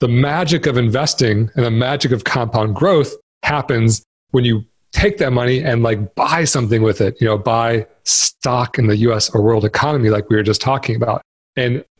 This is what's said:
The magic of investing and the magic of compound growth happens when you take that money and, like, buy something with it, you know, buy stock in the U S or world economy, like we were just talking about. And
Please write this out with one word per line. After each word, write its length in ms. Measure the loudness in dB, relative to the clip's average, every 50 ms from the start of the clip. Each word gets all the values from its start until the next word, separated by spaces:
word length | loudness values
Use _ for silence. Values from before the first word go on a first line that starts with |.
The 80 | 0 2
magic 580 | 2 2 2 2 0 -2 0 0 -2 0 0
of 100 | 0 0
investing 760 | 2 0 0 0 0 -2 -2 0 0 0 0 2 0 -2 -2 -2
and 100 | -2 0
the 60 | 0
magic 420 | 0 0 0 0 -2 -2 0 -2
of 120 | -2 -2 -2
compound 500 | -4 -4 -2 -4 -2 0 0 0 0 0
growth 400 | 0 2 2 4 2 2 0 -4 -16 _ _ _ -8
happens 600 | -4 -4 -2 -2 -2 -2 0 2 2 2 0 -2 _ _ _ _ _ -2
when 140 | -2 0 2
you 200 | 2 0 -2 -4 _ _ _ _ _
take 260 | -2 0 0 0 0 0
that 140 | -2 0
money 300 | 0 0 0 0 0 0
and, 200 | 0 0 0 0
like, 320 | 2 0 0 -2 -4 -8 -4
buy 300 | -2 -2 0 0 0 0
something 360 | 0 0 -2 0 0 2 2
with 200 | 2 2 2 2
it, 180 | 0 -2 0 0
you 60 | 0
know, 100 | 0 0
buy 500 | 0 0 0 0 0 0 0 -2 -2 -4 -8 _ _ -6
stock 760 | -4 -2 -2 -2 -4 -6 -6 -4 -2 0 -2 -2 -2 -2 0
in 80 | 2
the 100 | 2 2 2
U 140 | 2 2
S 160 | 2 0 -2 -2
or 120 | 0 2
world 220 | 2 4 2 2 0
economy, 440 | 0 0 0 -2 0 0 0 2 2
like 220 | 2 0 0 0
we 60 | 0
were 60 | 0
just 180 | 2 0 -2 -2
talking 360 | -2 -2 -2 -2 -2 -4 -4
about. 240 | -2 -2 -2 -4 -4 -8 _ _ _ _ _ -6
And 280 | -4 -2 -2 -2 -4 -6 _ _ -4